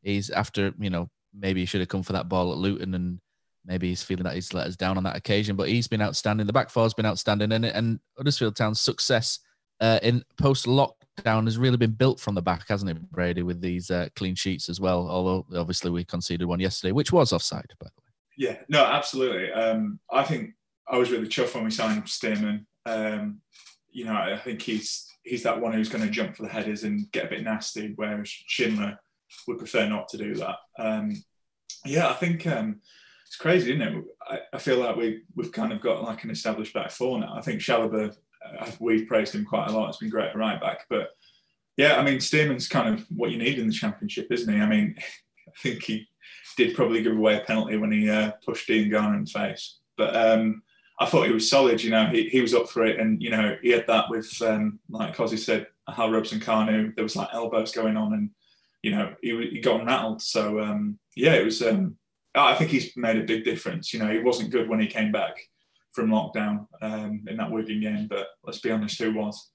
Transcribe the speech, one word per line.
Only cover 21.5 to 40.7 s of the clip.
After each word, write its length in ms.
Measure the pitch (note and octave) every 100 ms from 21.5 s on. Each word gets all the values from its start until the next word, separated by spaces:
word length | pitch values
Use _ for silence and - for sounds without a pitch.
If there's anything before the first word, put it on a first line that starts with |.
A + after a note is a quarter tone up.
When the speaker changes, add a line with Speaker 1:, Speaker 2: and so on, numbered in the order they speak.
| B2+
Speaker 2:
when 80 |
we 80 | A2+
signed 320 | A2 A2+ G#2+
Stearman. 640 | G#2 - A2+ G#2 G#2+ G#2+ G#2+ _ -
Um, 560 | A2+ G#2+ G#2+ G#2 G#2 _ - - _ _
you 140 | B2 A2+
know, 80 |
I 240 | G#2+ F#2 G#2
think 240 | B2 A2
he's, 460 | - G#2+ - - - _
he's 200 | - A#2+
that 160 | A#2 A#2
one 140 | A#2
who's 160 | A2 G#2+
gonna 200 | A2 G#2+
jump 260 | G#2+ G#2 -
for 80 |
the 60 | G#2
headers 340 | A2+ G#2 G#2
and 280 | G#2+ G#2 G#2
get 140 | - -
a 40 |
bit 140 | -
nasty, 500 | A2 G#2+ - - G#2+ G#2
whereas 340 | G#2+ G#2 G2+
Schindler 720 | - - - A#2 A2 G2+ - _ _ _ - -
would 100 | -
prefer 300 | - A#2 G#2+
not 200 | G#2+ -
to 80 | G#2
do 180 | G#2 F#2+
that. 220 | F#2+ - _ -
Um, 360 | A2+ G#2+ G#2+ G2+ - _ _ _ _ -
yeah, 260 | - D3 E3
I 40 |
think, 320 | - F3 E3 E3
um, 360 | C3 A2 G#2 _ _ - _ _
it's 120 | -
crazy, 360 | D#3+ F3+ A#2+
isn't 80 | D3
it? 220 | A2 A2 - -
I, 180 | - - -
I 40 | -
feel 180 | - B2+
like 180 | A#2+ A2
we, 280 | A2+ A2 - -
we've 160 | -
kind 220 | - A3
of 80 | G#3+
got, 220 | A#2+ A2
like, 200 | A#2 A2
an 60 | A2
established 440 | A2 A2+ A2 G#2+
back 180 | G#2+ G2
four 280 | - B2+ B2
now. 140 | F#2+ A#2
I 60 |
think 180 | A2+ G#2+
Chalobah, 560 | - A#2 A2+ G#2+ G#2+ - _ _ -
uh, 260 | G2+ A2+ -
we've 280 | A2+ A2 A2
praised 260 | A2+ G#2+
him 100 | G#2 G#2
quite 220 | G#2+ G#2
a 40 |
lot. 180 | A2 G#2+
It's 80 | -
been 120 | A2
great 200 | A2 G2+
at 60 | G#2+
right 240 | A2 G2+
back. 240 | F#2+